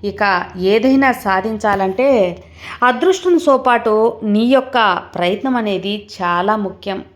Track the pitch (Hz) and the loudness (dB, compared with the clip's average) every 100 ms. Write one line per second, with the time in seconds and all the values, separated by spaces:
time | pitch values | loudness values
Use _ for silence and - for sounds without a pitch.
0 | 208 196 202 185 - 185 185 214 247 269 | -8 -2 0 0 -2 -4 2 2 4 2
1 | 269 247 214 190 202 220 214 196 190 190 | 2 0 0 0 -2 -4 -2 0 -2 0
2 | 262 254 180 170 - - - - 247 240 | 2 2 2 -2 -16 -20 -18 0 0 2
3 | 349 370 359 349 294 269 262 240 233 214 | 2 0 2 2 4 2 4 2 2 2
4 | 226 233 214 208 233 262 254 247 214 175 | 0 -2 -2 0 2 2 2 0 0 0
5 | - - 175 196 214 254 214 190 190 208 | -6 -4 -2 -2 -2 -2 -2 -4 -4 -8
6 | 208 - 180 175 190 214 196 180 - 190 | -10 -8 -4 -2 0 -2 -4 -8 -10 -10
7 | - | -10